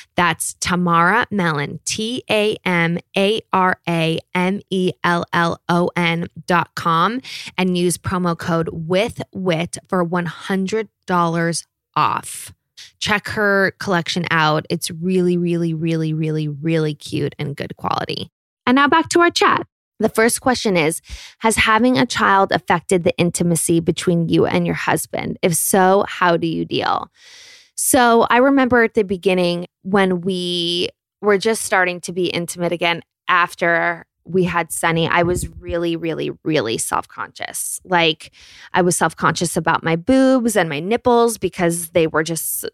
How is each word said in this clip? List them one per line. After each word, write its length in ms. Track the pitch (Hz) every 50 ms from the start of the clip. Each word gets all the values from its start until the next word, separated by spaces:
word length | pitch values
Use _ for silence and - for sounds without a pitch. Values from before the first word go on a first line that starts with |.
| - _ _
That's 400 | - 175 170 160 - - - - _
Tamara 640 | - - 185 175 180 175 170 165 170 175 202 233 - -
Mellon, 500 | 208 202 175 170 156 143 143 160 - 160 -
T 380 | - - - 220 220 247 254 - -
A 260 | 214 214 208 214 214 - -
M 320 | 185 180 170 170 165 170 175 - _ -
A 240 | 196 196 196 226 220 - _ -
R 280 | 190 185 185 185 - _ -
A 320 | 170 165 160 160 165 - - _ -
M 260 | 180 180 185 196 202 - _
E 220 | 190 190 185 180 - _ -
L 220 | 175 175 175 - - -
L 280 | 175 170 170 - - _ -
O 220 | 175 175 175 - -
N 320 | 175 175 165 165 170 175 - _ - -
dot 280 | - 185 170 - - _
com, 460 | - - 175 165 165 170 196 233 254 - - - - - - -
and 200 | - 185 185 180
use 200 | 180 175 180 165
promo 420 | - - - 196 180 180 175 170 -
code 300 | - - 170 165 165 170
with 520 | - 165 165 156 185 185 214 240 - - - - -
wit 460 | 196 185 185 165 156 170 175 - - - _
for 160 | - 185 175
one 220 | 170 175 175 175
hundred 640 | 165 - - - - 196 190 190 185 214 220 220 202 _ _ _
dollars 580 | - 185 175 170 170 165 170 165 165 170 - - _ _ _ _ _ -
off. 560 | 151 147 104 - - - - - - - - - _ _ _ _ - - - _ _
Check 280 | - - 214 208 - -
her 440 | - 220 208 202 196 196 190 180 - -
collection 460 | - 208 190 170 160 - - 180 165 -
out. 360 | 165 165 156 151 151 156 - -
It's 220 | 170 165 - -
really, 480 | 180 160 165 185 185 185 180 180 180 175
really, 340 | 175 170 170 170 170 170 160
really, 400 | 156 165 165 165 160 160 160 156
really, 340 | 156 160 156 156 156 156
really 480 | 151 147 139 147 165 165 160 156 156 147
cute 400 | - - - - 147 147 139 - -
and 180 | 147 143 139
good 180 | - - - -
quality. 540 | - - - - - - - 160 - 185 170 _ _ _ _ _ _ _
And 100 | - 247
now 100 | 277 285
back 220 | 285 330 330 320 -
to 120 | - 349
our 100 | 339 349
chat. 360 | 339 - 415 370 - 339 - - _ _ _ _ _ -
The 80 | 208 214
first 320 | - - 220 233 - -
question 360 | - 262 247 - - 220 185
is, 240 | 175 151 151 165 - - - - - - - - _
"Has 160 | - 226 214
having 420 | - - - 220 220 240 254 254
a 80 | 262 262
child 460 | 247 - - 220 202 196 196 196 196
affected 540 | - 190 - - 190 170 - - 196 180 165
the 120 | 180 -
intimacy 640 | - 170 175 - - 175 175 170 160 - - 170 165
between 500 | 170 165 165 - - - 170 170 170 165
you 160 | 170 165 -
and 220 | - - 180 175
your 80 | 170 156
husband? 640 | 156 - - - - - - - - - - - -
If 140 | - 190 165
so, 500 | - - - - 196 185 185 190 202 - -
how 280 | - - 185 180 170
do 120 | 170 175 165
you 160 | 160 170 165
deal?" 480 | 165 - 123 - - - - - - _ _ - - - - - - - - _ _ _
So 500 | - - - - 269 240 240 233 233 226 -
I 100 | 226 240
remember 440 | 254 277 277 277 262 240 247 240 226
at 120 | 226 -
the 100 | 233 208
beginning 640 | 180 202 180 - 190 185 185 180 175 175 175 180 - _ _ -
when 380 | 190 190 202 190 190 185 175 170
we 640 | 190 190 180 180 175 175 175 170 170 175 175 175 - - _ _ _ _ _ -
were 160 | 208 208 190
just 240 | 170 226 220 - -
starting 380 | - 214 190 180 180 180 175 -
to 100 | - 175
be 140 | 180 180
intimate 460 | 165 - 175 175 160 - 180 175 170 175
again 300 | 165 175 170 170 165 - _ _ _ _ -
after 760 | 180 175 175 175 - - 185 170 170 165 170 170 170 165 - _ _ _ _
we 200 | - 165 190 180
had 280 | 175 170 175 170 165 -
Sunny, 340 | - - 170 165 165 165
I 160 | - - 175 175
was 260 | 170 180 175 - 165
really, 460 | - - 180 175 175 170 170 170 165
really, 380 | 165 165 165 156 147 147 147 147 - -
really 340 | 160 156 147 104 110 113
self-conscious. 1040 | 139 - - - - - - - - 107 - - - - - - - - - - - -
Like, 480 | 185 185 170 165 165 156 - - - _ _ - - - - - - -
I 100 | - 180
was 140 | 180 170
self-conscious 600 | - 160 160 - - - 156 160 - 180 165 -
about 280 | 185 160 - 160 - -
my 100 | 160 165
boobs 640 | 170 170 - 262 262 262 262 262 262 226 240 214
and 120 | 208 175 165
my 120 | 147 143
nipples 580 | 165 190 226 240 - 254 240 233 233 233 226 196
because 520 | - 180 - - 180 170 170 170 170 -
they 180 | - 180 160 160
were 160 | - 151 160
just 400 | 160 165 160 - - - - - -